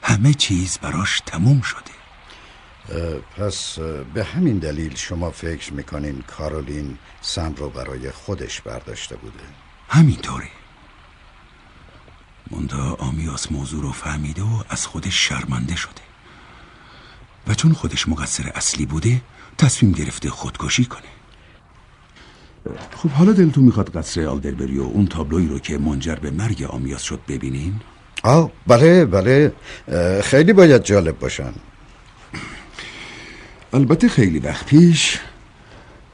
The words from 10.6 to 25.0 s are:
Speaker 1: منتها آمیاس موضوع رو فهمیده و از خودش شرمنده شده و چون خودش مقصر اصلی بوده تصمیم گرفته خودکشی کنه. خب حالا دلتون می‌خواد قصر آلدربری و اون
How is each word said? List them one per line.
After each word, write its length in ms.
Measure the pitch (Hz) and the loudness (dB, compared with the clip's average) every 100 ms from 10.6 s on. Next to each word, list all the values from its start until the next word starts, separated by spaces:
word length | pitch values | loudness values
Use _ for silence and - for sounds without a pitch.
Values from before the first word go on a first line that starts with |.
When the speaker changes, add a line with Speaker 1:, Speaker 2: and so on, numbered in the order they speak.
| - _ - - - _ - _ - - - - - - - - _ _ - | -20 _ -20 -20 -20 _ -20 _ -20 -20 -20 -20 -20 -20 -20 -20 _ _ -16
Speaker 1:
منتها 440 | - 69 67 67 - | -10 -8 -6 -6 -6
آمیاس 560 | 65 76 80 65 - | -6 -6 -6 -8 -8
موضوع 300 | 73 69 76 | -8 -8 -8
رو 100 | 71 | -8
فهمیده 500 | 64 80 76 73 80 | -8 -8 -6 -6 -6
و 220 | 101 113 - | -4 -4 -6
از 180 | - - | -8 -8
خودش 400 | - 95 - - | -8 -4 -2 -2
شرمنده 480 | 67 65 65 62 - | -4 -4 -4 -4 -6
شده 260 | - - - - - - - - - - - - - - - _ - | -8 -14 -20 -20 -20 -20 -20 -20 -20 -20 -20 -20 -20 -20 -20 _ -6
و 60 | |
چون 200 | 107 165 | 0 2
خودش 340 | 160 - - - | 2 -2 -4 -4
مقصر 440 | 78 71 - - - | -4 -6 -6 -8 -6
اصلی 300 | - - 71 | -6 -4 -6
بوده 360 | 78 110 123 - - - - | -2 0 0 -2 -20 -20 0
تصمیم 340 | 139 - 107 | 2 4 2
گرفته 380 | 78 71 - - | 2 -4 -6 -8
خودکشی 560 | - 65 - - - 123 | -8 -12 -8 -6 -2 -2
کنه. 160 | - - - _ - - - _ _ _ _ _ - - - - - - - - - | -4 -20 -20 _ -20 -20 -20 _ _ _ _ _ -20 -20 -20 -20 -18 -14 -14 -16 -6
خب 140 | 165 | -2
حالا 240 | 135 180 | 4 4
دلتون 300 | 202 175 139 | 6 4 8
می‌خواد 340 | 131 110 95 85 | 6 6 -2 -4
قصر 280 | 71 - 78 | -6 -4 -2
آلدربری 520 | 69 69 65 67 69 | -4 -6 -6 -4 -4
و 60 | |
اون 240 | 65 60 | -2 0